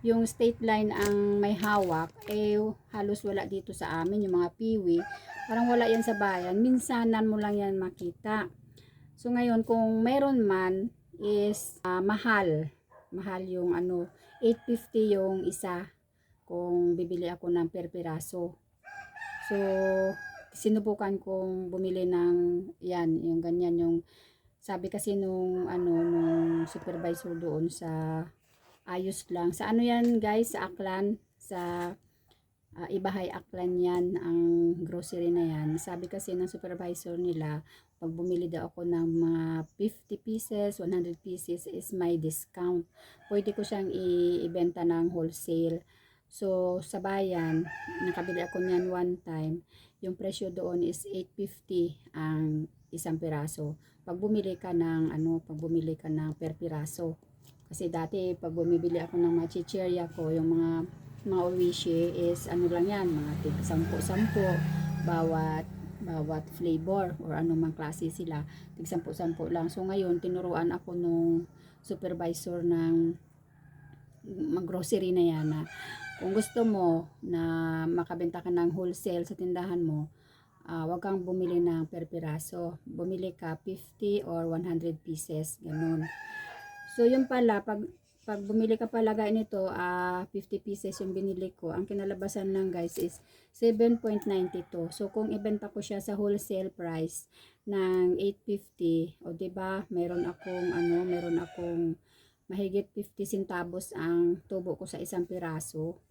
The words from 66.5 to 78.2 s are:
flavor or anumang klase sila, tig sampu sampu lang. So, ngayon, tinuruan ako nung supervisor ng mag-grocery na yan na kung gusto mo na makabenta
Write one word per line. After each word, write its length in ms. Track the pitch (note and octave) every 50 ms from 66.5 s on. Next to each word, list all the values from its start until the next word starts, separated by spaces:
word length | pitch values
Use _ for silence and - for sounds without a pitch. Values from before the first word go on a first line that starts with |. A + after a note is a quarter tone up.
| -
flavor 560 | - F3 E3+ D#3+ D#3+ D#3+ F#3 F#3+ G3 F#3+ F3+ E3 D3+
or 160 | - D#3+ D3+
anumang 400 | D#3 D#3+ E3 E3 D#3+ E3 D#3+ D#3+
klase 320 | - D#3 D3+ D#3+ - E3 D#3+
sila, 320 | D#3+ - F3+ E3 D#3+ D3 D3+ - - - - - - -
tig 100 | E3 D#3+
sampu 240 | F#3+ F3 E3 -
sampu 400 | D#3 - - E3 E3 D#3+ D#3+ D#3+
lang. 160 | E3+ E3+ E3 E3
So, 160 | D#3+ G#3+ F#3
ngayon, 380 | F#3+ G3 G3 F#3+ F3+ F3 F3
tinuruan 500 | - F3+ F3+ F3+ F3+ F3+ E3+ E3 E3+ F3
ako 240 | F3 F3 - - F3
nung 480 | F3 F3 E3+ E3+ E3 E3 E3+ E3 E3 E3+ - - - - - - _ -
supervisor 800 | - G#3 - - F3+ F3+ E3+ F3 E3+ E3+ - - F#3 F3 F3 E3+
ng 540 | E3+ E3+ E3 E3 E3 E3 E3 E3 E3 E3+ - - - _ - _ _ _ - - - - - - - - - - - - - - A3
mag-grocery 800 | G3 F#3 D#3 D#3 D3 F#3 F#3 E3+ F#3 F3+ F3+ - A#3 G3 F#3+ F3+
na 120 | F3+ F3+ E3+
yan 220 | E3+ D#3+ D#3 D#3 D3+
na 120 | D3+ D#3 - - - - - - - - - - - F#5
kung 160 | - F#3 G3
gusto 320 | A3 A3 - - A#3+ A3+ A3+
mo 400 | G#3 F#3+ F3+ E3+ E3 E3 E3 D#3 - - -
na 160 | F#3 F3 E3 E3 E3 E3 E3 E3 E3 D#3+ D#3+ D#3+ E3
makabenta 560 | E3+ F3 E3 - F3 E3+